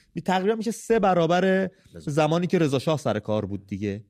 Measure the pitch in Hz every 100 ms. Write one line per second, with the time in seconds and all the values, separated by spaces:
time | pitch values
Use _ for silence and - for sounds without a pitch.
0 | _ 170 160 185 190 226 220 214 - 226
1 | 196 175 160 175 190 190 190 - _ 85
2 | 80 143 151 165 175 180 156 135 165 151
3 | 120 104 - 107 98 98 - 95 104 101
4 | 110